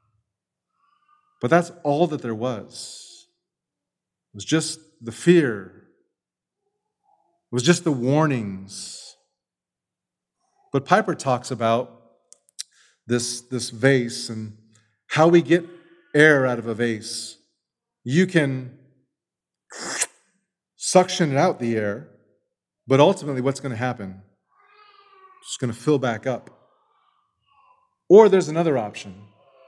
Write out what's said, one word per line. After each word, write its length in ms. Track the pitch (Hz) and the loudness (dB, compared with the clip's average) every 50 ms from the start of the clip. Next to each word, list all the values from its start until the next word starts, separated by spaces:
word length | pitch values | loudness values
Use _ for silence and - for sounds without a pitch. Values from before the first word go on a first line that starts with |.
| _ _ _ _ _ _ _ _ _ _ _ _ _ _ _ _ _ _ _ _ _ _ _ _ _ _ _ _ | _ _ _ _ _ _ _ _ _ _ _ _ _ _ _ _ _ _ _ _ _ _ _ _ _ _ _ _
But 80 | 120 120 | -2 2
that's 220 | 160 175 175 - - - - | 2 2 2 0 -8 -8 -4
all 220 | 147 143 147 175 165 | -2 0 0 0 0
that 140 | 151 135 | -2 -6
there 140 | 127 120 110 | -8 -8 -8
was. 920 | 107 120 131 120 104 101 - - - - - - - - - - - - _ _ _ _ _ _ _ _ _ _ _ _ _ _ _ _ _ _ _ _ _ - | -6 -6 -6 -6 -8 -12 -16 -18 -18 -18 -18 -18 -20 -20 -20 -20 -20 -20 _ _ _ _ _ _ _ _ _ _ _ _ _ _ _ _ _ _ _ _ _ -18
It 40 | 104 | -14
was 80 | 98 | -6
just 340 | - 147 160 156 - - - - _ _ - | -2 -2 -2 -2 -4 -10 -14 -16 _ _ -18
the 120 | 117 113 113 | -14 -14 -12
fear. 720 | - - 170 180 170 151 123 107 101 92 92 - - - _ _ _ _ _ _ _ _ _ _ _ _ _ _ _ 403 403 _ _ _ _ _ _ _ _ _ _ _ _ _ _ _ - | -2 4 4 6 6 4 2 -2 -6 -10 -16 -20 -20 -20 _ _ _ _ _ _ _ _ _ _ _ _ _ _ _ _ _ _ _ _ _ _ _ _ _ _ _ _ _ _ _ _ -8
It 40 | 120 | -6
was 80 | 123 123 | -2 2
just 220 | 160 175 170 - | 2 2 2 2
the 60 | 165 | -2
warnings. 1200 | 143 123 117 131 139 151 156 151 135 120 107 98 95 95 95 98 95 - - - - - - - - _ _ _ _ _ _ _ _ _ _ _ _ _ _ _ _ _ _ _ _ _ _ _ _ _ _ _ _ _ _ _ | -2 -2 0 0 2 2 2 2 0 -2 -4 -6 -8 -10 -14 -16 -16 -16 -16 -16 -16 -18 -20 -20 -20 _ _ _ _ _ _ _ _ _ _ _ _ _ _ _ _ _ _ _ _ _ _ _ _ _ _ _ _ _ _ _
But 140 | - 139 139 | -4 -4 0
Piper 300 | - 175 214 214 185 156 | 2 2 2 2 0 -4
talks 340 | - - 139 127 120 - - | -6 -2 -4 -4 -4 -4 -8
about 640 | 127 107 117 113 113 120 123 - - - _ _ _ _ _ _ - _ _ _ _ - - _ _ _ _ _ _ _ _ 117 | -8 -4 -2 0 0 0 -2 -6 -12 -20 _ _ _ _ _ _ -20 _ _ _ _ -16 -16 _ _ _ _ _ _ _ _ -4
this, 340 | 120 120 117 - - - | -4 -4 -4 -4 -10 -12
this 300 | - - 131 120 113 - | -12 -10 -10 -8 -8 -10
vase 580 | 123 110 117 135 139 127 120 117 113 - - - | -6 0 2 2 2 2 0 -4 -8 -10 -12 -10
and 260 | 113 110 110 107 - - _ _ _ _ _ _ _ _ _ - | -10 -10 -12 -12 -14 -18 _ _ _ _ _ _ _ _ _ -4
how 220 | - 151 160 170 | 2 4 4 6
we 120 | 175 170 | 6 6
get 240 | 147 131 165 175 170 - - - - _ _ _ _ _ - | 4 4 2 0 0 -2 -18 -20 -20 _ _ _ _ _ 4
air 320 | 147 151 156 147 135 131 | 6 6 6 6 6 2
out 140 | 127 120 117 | 0 -2 -4
of 80 | 110 117 | -4 -6
a 80 | 110 | -4
vase. 600 | 104 120 117 113 107 101 - - - - - - _ _ _ _ _ _ _ _ _ _ _ _ _ - | -2 -2 -2 -4 -4 -8 -10 -12 -12 -12 -14 -16 _ _ _ _ _ _ _ _ _ _ _ _ _ -6
You 240 | 123 135 170 185 185 | -2 2 2 2 2
can 500 | 175 165 147 135 135 131 127 123 - - _ _ _ _ _ _ _ _ _ _ _ _ _ _ _ _ _ - - - - - - - - - _ _ _ _ _ _ _ _ _ _ _ _ _ | 2 0 0 0 -4 -6 -10 -12 -18 -20 _ _ _ _ _ _ _ _ _ _ _ _ _ _ _ _ _ -20 -18 -14 -12 -10 -6 -6 -6 -6 _ _ _ _ _ _ _ _ _ _ _ _ _
suction 560 | - - - - 180 180 180 - - 175 147 | -12 -4 2 4 4 4 4 0 -2 -2 0
it 60 | 135 139 | 0 0
out, 220 | 165 185 151 - | 0 0 0 -2
the 160 | 123 117 117 | -4 -4 -2
air, 340 | 110 107 101 101 120 156 - _ _ _ _ _ _ _ _ _ _ _ _ _ _ _ | -2 -2 -4 -6 -8 -12 -18 _ _ _ _ _ _ _ _ _ _ _ _ _ _ _
but 140 | 123 135 135 | 0 4 4
ultimately 420 | 147 185 196 196 - 151 135 127 | 6 4 4 0 -4 -8 -6 -4
what's 180 | 123 139 135 - | -4 -4 -4 -4
gonna 160 | - 135 120 | -6 -10 -8
happen? 460 | 113 127 127 123 120 101 92 92 95 98 _ _ _ _ _ _ _ _ _ _ _ - _ _ _ _ _ _ - - - - _ | -6 -6 -6 -6 -6 -10 -14 -14 -16 -20 _ _ _ _ _ _ _ _ _ _ _ -20 _ _ _ _ _ _ -20 -20 -20 -20 _
It's 160 | - - - - | -16 -14 -10 -8
gonna 160 | 131 120 110 | -8 -8 -8
fill 260 | - - 151 151 131 | -6 -2 0 0 0
back 280 | 127 123 113 107 - 131 | 0 -2 -4 -4 -6 -6
up. 220 | 123 110 - - - _ _ _ _ _ _ _ _ _ _ _ _ _ _ _ _ _ _ _ _ _ _ _ _ _ _ _ _ _ _ - | -6 -6 -8 -16 -20 _ _ _ _ _ _ _ _ _ _ _ _ _ _ _ _ _ _ _ _ _ _ _ _ _ _ _ _ _ _ 8
Or 180 | 175 214 220 202 | 10 10 10 10
there's 220 | 185 190 156 147 | 6 4 2 0
another 280 | 156 165 170 165 139 123 | -2 -2 0 0 0 -2
option. 500 | 107 104 101 - - 101 90 98 107 107 _ _ _ _ _ _ - | -2 -6 -10 -14 -16 -16 -18 -20 -20 -20 _ _ _ _ _ _ -20